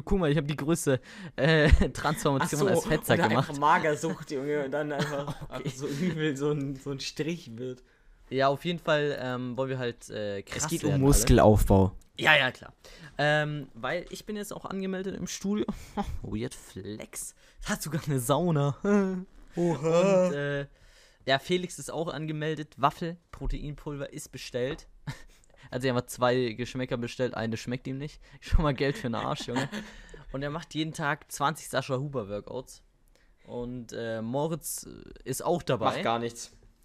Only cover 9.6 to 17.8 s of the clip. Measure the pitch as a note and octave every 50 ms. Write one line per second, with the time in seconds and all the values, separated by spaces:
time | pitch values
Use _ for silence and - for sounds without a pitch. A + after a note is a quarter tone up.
9.6 | C3+ C3 C3 B2+ B2 A#2+ A#2 - - - A2 A2 G#2 G2+ G2+ G2+ - - - A2
10.6 | - - E3+ E3 D#3 D3 C#3+ C#3 C3 C#3+ C#3 - - - B2 - - G#2+ G#2+ G#2
11.6 | - - G2+ F#2+ F#2+ F#2 - - - _ _ - A#2 D#3 D3+ C#3 C3 B2+ - -
12.6 | - - - _ - - - - D#3+ D3 - - C#3+ D3 D3+ D3+ D3+ D3+ D3 D3
13.6 | C3+ - - A#2 B2+ B2+ E3 F3+ F3 - F#3+ - - - G#3 G#3 G3+ - - -
14.6 | - - F#3+ G3 F#3+ F#3+ F#3+ F#3 F#3+ F#3+ - - F3 - - - - G3 G#3 G#3+
15.6 | - - - - - - - G#3 G3+ - - - - G2+ G#2+ G#2+ A#2+ C3 - -
16.6 | - - - - - G2 G#2+ A2 - - - - - - - _ - - _ -
17.6 | - - G#3 -